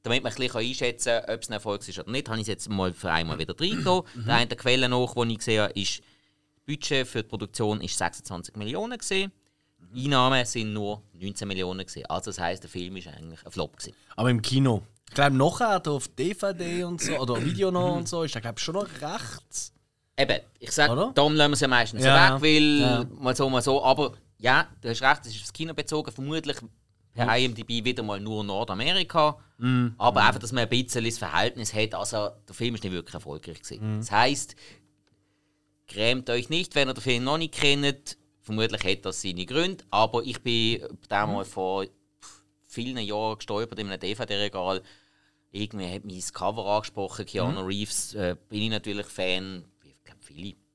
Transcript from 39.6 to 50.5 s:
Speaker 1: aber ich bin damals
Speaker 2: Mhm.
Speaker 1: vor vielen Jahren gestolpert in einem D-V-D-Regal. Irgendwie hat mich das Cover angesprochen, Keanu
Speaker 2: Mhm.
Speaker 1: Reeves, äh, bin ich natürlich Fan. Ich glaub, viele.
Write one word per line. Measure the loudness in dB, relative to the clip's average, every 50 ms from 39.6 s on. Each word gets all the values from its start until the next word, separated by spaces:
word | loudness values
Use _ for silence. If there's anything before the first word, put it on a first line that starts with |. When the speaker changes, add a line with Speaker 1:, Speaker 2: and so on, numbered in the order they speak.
| 0 0 -4 -8 -10 _
Speaker 1:
aber | 2 2 2 4 2 -2 -2
ich | -2 -8 -6
bin | _ 0 2 2 2 2 0 -2 -6 -12 -14 -16 -8 _
damals | 0 0 2 0 0 -4 -4 -6
Speaker 2:
Mhm. |
Speaker 1:
vor | -4 -4 -2 0 0 -2 -4 -6 _ _ _ _ _ _ -20 -20 -20 -20 _ _ _ _ _
vielen | _ -10 -8 -8 -6 -6 -6
Jahren | -6 -4 -4 -2 -2 -2 -4
gestolpert | -6 -6 -4 -4 -4 -4 -4 -6 -8
in | -6 -6
einem | -8 -6
D-V-D-Regal. | -4 -4 -4 -4 -4 -4 -2 -2 -2 -2 -2 -2 -2 0 -2 -2 -4 -10 -20 _ _ _ _ _ _ _ _ _ _ _
Irgendwie | -8 -8 -8 -6 -6 -8 -8 -6 -8
hat | -10 -10
mich | -12 -12 -10
das | -10 -10
Cover | -8 -4 -4 -2 -2 -2 -2
angesprochen, | 0 0 0 -2 -4 _ -6 -6 -6 -6 -10 -10
Keanu | -6 -4 -2 -2 -2 -2 -4
Speaker 2:
Mhm. | -4
Speaker 1:
Reeves, | -4 -4 -4 -4 -4 -4 -6 -6 -6 -6
äh, | -2 -2 -2 -2 -4 _ _
bin | -4 -4
ich | -2 -2
natürlich | -2 -4 -4 -6 -6 -6 -8
Fan. | -10 -6 -4 -2 0 0 -2 -4 -8 -12 -14 -16 _ _ _
Ich | _ -20 _ _ _
glaub, | -20 -20 _
viele. | _ -20 -16 -14 -14 -14